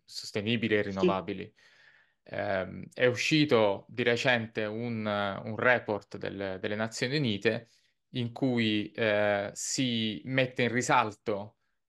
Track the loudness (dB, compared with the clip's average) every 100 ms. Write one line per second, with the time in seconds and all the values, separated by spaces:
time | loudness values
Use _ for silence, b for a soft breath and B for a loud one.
0 | -18 -14 -8 -4 -2 0 2 2 0 2
1 | 2 2 -2 -8 -10 _ b b b b
2 | b b -10 -6 -2 -2 -4 -8 -12 0
3 | 0 2 2 4 6 6 4 2 -6 -2
4 | 0 2 4 2 0 -4 -4 -4 -6 -4
5 | -2 0 -2 -4 -6 2 4 4 2 -4
6 | -4 -10 -8 -6 -6 -4 -4 -2 -4 -4
7 | -2 0 0 0 0 0 -4 b b b
8 | _ -6 -6 -2 0 2 2 0 -2 -2
9 | 2 2 2 2 -2 -6 -6 -2 -2 0
10 | -2 -4 -4 0 0 0 -2 0 2 2
11 | 2 -4 -4 -4 -6 _ _ _